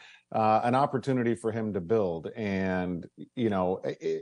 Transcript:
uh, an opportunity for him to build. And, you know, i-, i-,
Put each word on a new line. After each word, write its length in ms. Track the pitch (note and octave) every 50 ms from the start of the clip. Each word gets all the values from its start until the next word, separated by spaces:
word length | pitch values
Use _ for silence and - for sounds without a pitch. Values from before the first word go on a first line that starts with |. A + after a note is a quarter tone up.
| - - - - _ - -
uh, 280 | A2 A2 A2 A2 A2 -
an 100 | A#2+ A#2+
opportunity 600 | C3 C#3+ C#3+ - C3 G#2 C3+ C3 B2+ A#2+ A#2 A#2
for 160 | A2 - A2
him 220 | G#2 A2+ A2 G#2+ G2
to 80 | G2
build. 480 | F2 E2 A2+ A2+ G#2 F2+ E2+ E2 D2+ G2 -
And, 720 | A#2 A2 G2+ G2 F#2+ F#2+ F#2+ F#2 F#2 F2+ F2 F2+ E2 - - _ - D#2 - _
you 160 | - A#2+ A2
know, 300 | G#2 F#2+ F#2 F2+ F#2 - -
i-, 60 | -
i-, 300 | C#3+ - - E3 D#3+ D#2+